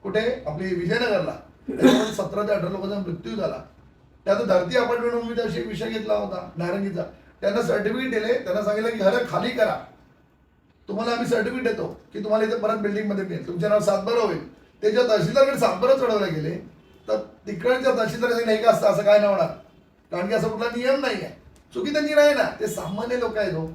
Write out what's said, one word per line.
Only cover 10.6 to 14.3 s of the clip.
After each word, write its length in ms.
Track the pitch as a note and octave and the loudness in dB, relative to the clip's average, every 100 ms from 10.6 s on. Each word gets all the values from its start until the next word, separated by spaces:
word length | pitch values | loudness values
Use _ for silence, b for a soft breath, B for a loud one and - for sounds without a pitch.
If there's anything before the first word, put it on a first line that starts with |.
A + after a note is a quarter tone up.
| _ _ - | _ _ -8
तुम्हाला 240 | G3 A#3 | -4 -2
आम्ही 140 | A#3 A#3+ | -2 0
सर्टिफिकेट 380 | A#3 A#3+ B3+ | 0 0 -2
देतो 360 | B3 - - - - | -4 -4 -6 -10 -14
की 120 | G#3 | -10
तुम्हाला 200 | G#3 A3 | 0 2
इथे 120 | A3 A#3+ | 2 0
परत 200 | G#3+ A#3 | 0 0
बिल्डिंगमध्ये 480 | G#3 G3+ G#3 F#3+ | -2 -2 -2 -4
मिळेल, 220 | F3+ E3 - | -4 -6 -6
तुमचं 220 | F3 G#3 | -4 2
नाव 100 | G#3 | 4
सातबारा 420 | G#3 F#3+ F#3 - | 4 0 0 0
होईल. 380 | G#3 | 0